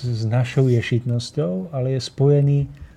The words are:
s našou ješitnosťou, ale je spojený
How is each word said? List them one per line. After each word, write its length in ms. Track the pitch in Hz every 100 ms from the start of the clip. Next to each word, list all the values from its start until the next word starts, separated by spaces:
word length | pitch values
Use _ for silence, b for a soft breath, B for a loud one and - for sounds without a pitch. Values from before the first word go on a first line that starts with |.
s 200 | 123 113 110
našou 400 | 120 123 143 131
ješitnosťou, 1040 | 120 110 120 120 120 120 - 160 185 180
ale 240 | 139 127
je 60 | 131
spojený 560 | - - 139 143 143 143 139 B B